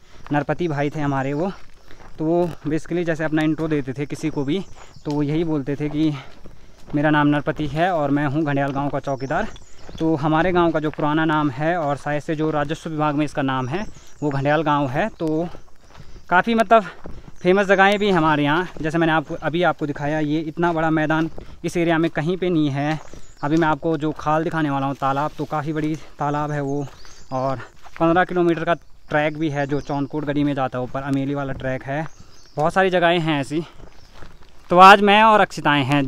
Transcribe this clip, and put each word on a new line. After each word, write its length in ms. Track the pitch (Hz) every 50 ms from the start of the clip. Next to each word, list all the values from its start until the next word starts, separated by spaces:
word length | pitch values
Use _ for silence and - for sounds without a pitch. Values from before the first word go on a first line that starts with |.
| - - - - - -
नरपति 360 | 147 147 139 - 151 - 180 165
भाई 220 | 143 143 143 147
थे 100 | - 160
हमारे 320 | 143 143 139 135 131 139
वो, 180 | 147 147 180 202 - - - - - - - - - - - - - -
तो 60 | 156
वो 240 | 160 170 175 180 160 143 - -
basically 380 | 147 156 156 - - 170 180 175
जैसे 200 | 170 160 151 160
अपना 180 | 151 156 160
intro 260 | 156 156 151 156 160 160
देते 240 | 156 147 131 135
थे 140 | 123 139 147
किसी 240 | - 151 - - 156
को 140 | - 151 139
भी, 180 | 139 165 196 - - - - - - - - -
तो 60 | 156
वो 120 | 147 147
यही 220 | 151 143 156 160 175
बोलते 320 | 160 156 147 127 143 139
थे 120 | 139 151 147
कि, 240 | 147 147 156 156 147 135 - - - - - - - - - - - - - - -
"मेरा 160 | 147 147 156
नाम 160 | 151 147 147
नरपति 400 | 147 147 147 - 160 143 - 151
है 240 | 135 135 156 170 190
और 180 | 180 156 147 139
मैं 160 | 143 143 151
हूँ 160 | 139 135 156
घंडियाल 300 | 165 147 143 139 139 139
गांव 160 | 135 139 143 139
का 120 | 147 139
चौकीदार।" 480 | - 143 139 135 139 127 151 185 220 - - - - - - - - - - -
तो 160 | 165 160 160
हमारे 360 | 131 156 156 156 156 170 185
गांव 180 | 175 175 170 165
का 100 | 156 156
जो 100 | 151 151
पुराना 340 | - - 156 147 151 160 160
नाम 260 | 160 151 151 147 147
है 260 | 110 151 156 160 180 175
और 180 | 151 143 143
शायद 260 | 131 - 147 147 147
से 120 | - - 160
जो 160 | 147 156 156
राजस्व 400 | 156 147 147 143 160 - - 170
विभाग 240 | 156 151 151 151 143
में 100 | 147 151
इसका 180 | 139 - 151
नाम 260 | 139 135 131 131 131 123
है 160 | 151 196 214 - - - - - - -
वो 80 | 147 151
घंडियाल 320 | 139 139 135 147 147 160
गांव 260 | 156 156 147 143 147 127
है। 200 | 127 156 202 220
तो 380 | - - 170 156 156 156 175 170 - - - - - - - - - - - - - - - -
काफ़ी 240 | 175 180 - 226 233
मतलब 360 | 226 226 - 226 226 180 170 - - - - - - - - -
फेमस 300 | - - 180 185 202 202
जगहें 320 | 185 202 180 196 196 208 196
भी 120 | 208 208
हमारे 340 | 190 165 156 160 151 147 147
यहाँ, 240 | 143 151 170 180 165 - -
जैसे 180 | 151 156 151 170
मैंने 140 | 165 160
आपको 220 | 156 160 143 - 170
अभी 260 | - - 156 147 175
आपको 240 | 175 160 151 - 156
दिखाया, 320 | 147 139 - 147 143 156 156
ये 200 | 156 147 151 160
इतना 320 | 160 160 147 170 170 175
बड़ा 180 | 170 160 165 160
मैदान 400 | 156 160 156 147 160 160 165 160 - - - - - - -
इस 120 | 175 -
area 220 | 175 170 170 165 156
में 120 | 170 160
कहीं 260 | - 160 147 170 185
पे 140 | 170 185 180
नहीं 200 | 175 156 151 143
है। 280 | 135 139 143 151 156 151 - - - - - - - -
अभी 140 | - 143 156
मैं 100 | 165 165 156
आपको 280 | 156 139 - 165 160
जो 140 | 147 156 156
खाल 320 | 147 - - 151 156 160 165
दिखाने 260 | 175 170 160 151 143
वाला 160 | 139 139 135
हूँ 80 | 139 139
तालाब, 360 | - 139 135 135 139 151 147 - -
तो 60 | 147
काफ़ी 280 | - 156 151 135 160
बड़ी 220 | 151 156 151 156 160 135 - - - -
तालाब 320 | 147 143 147 147 151 147
है 100 | 147 147
वो, 260 | 143 139 139 143 143 135 - - - - - - - -
और 260 | 131 131 131 135 131 120 - - - - - - - -
पन्द्रह 240 | 165 165 165 185 180
किलोमीटर 400 | - 180 180 175 170 165 160 165
का 100 | 170 170
ट्रैक 640 | - - - - - - - 151 151 151 156 151 147
भी 100 | 165 151
है 160 | 139 143 143
जो 140 | 135 147 139
चौनकोट 440 | - - 147 139 139 - - 151 139
गढ़ी 200 | 147 143 147 143
में 100 | 147 143
जाता 240 | 135 131 127 - 127
है, 60 | 127
ऊपर 180 | 123 - 135
अमेली 320 | 135 143 135 135 135 139 143
वाला 180 | 143 139 135
ट्रैक 300 | 131 123 131 131 131 127
है, 240 | - 135 139 151 160 - - - - - - - - - -
बहुत 160 | 143 151 165 -
सारी 160 | 190 190 190
जगहें 280 | 180 180 170 170 175 175
हैं 220 | 156 160 151 143
ऐसी। 220 | 135 - 147 165 156 - - - - - - - - - - - - - - - - - - - - -
तो 80 | 175 175
आज 220 | 190 190 208 202
मैं 220 | 208 202 202 214
और 180 | 220 226 214 208
अक्षित 260 | 185 - - 165 151
आए 160 | 156 147 143 135
हैं 180 | 127 147 143 139